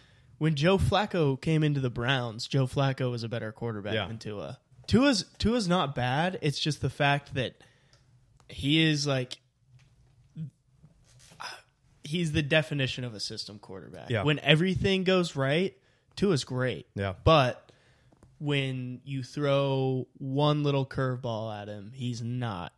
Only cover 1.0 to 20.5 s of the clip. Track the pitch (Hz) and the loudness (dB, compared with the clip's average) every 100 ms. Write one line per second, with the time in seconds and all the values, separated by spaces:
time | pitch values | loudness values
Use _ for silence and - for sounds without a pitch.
1 | 208 180 147 131 160 156 151 143 127 113 | 2 2 2 2 0 2 2 2 -2 -2
2 | 120 135 120 110 - 139 127 147 135 131 | 0 0 -2 -6 -2 0 2 2 0 0
3 | 127 120 113 117 110 - 117 104 101 110 | -2 -4 -6 -6 -8 -6 -6 -4 -2 -2
4 | 98 113 107 101 76 131 _ - - 214 | -4 -8 -10 -10 -10 -12 _ -20 2 4
5 | 285 214 - - 202 247 180 180 143 139 | 6 4 -2 -4 0 2 2 2 0 -2
6 | 123 139 180 185 147 - 156 143 139 - | -2 0 0 -2 -2 -2 -2 -2 -4 0
7 | 143 143 - 139 110 - - _ _ _ | 2 2 -2 -4 -4 -8 -20 _ _ _
8 | _ _ _ _ - - 139 160 160 147 | _ _ _ _ -18 -6 2 4 4 2
9 | 143 131 123 - _ _ _ - _ _ | 0 -2 -4 -10 _ _ _ -20 _ _
10 | _ _ _ 160 151 - _ _ - _ | _ _ _ -14 -14 -14 _ _ -20 _
11 | _ - - - - - _ _ _ _ | _ -20 -20 -16 -16 -16 _ _ _ _
12 | 143 170 165 156 143 160 147 147 131 - | -8 -4 -2 0 2 2 2 0 -2 -2
13 | 123 104 - 110 - 104 - 95 - 85 | -8 -8 -10 -10 -12 -14 -14 -14 -14 -14
14 | - 113 98 147 - 156 185 180 196 190 | -2 0 2 2 4 4 4 2 2 2
15 | 185 185 170 139 135 156 190 - _ _ | 2 2 2 0 0 2 0 -4 _ _
16 | _ - 202 147 - 127 127 117 - 104 | _ -2 2 2 0 -4 -2 -4 -8 -4
17 | 98 90 - 160 127 - - _ _ _ | -4 0 4 6 4 -2 -12 _ _ _
18 | _ _ - - 147 139 135 131 123 123 | _ _ -20 -10 -2 -2 -2 -4 -8 -10
19 | 139 135 127 143 143 139 139 135 131 131 | -10 -10 -8 -4 0 2 2 2 0 0
20 | - - 135 135 147 | -4 -8 -4 2 4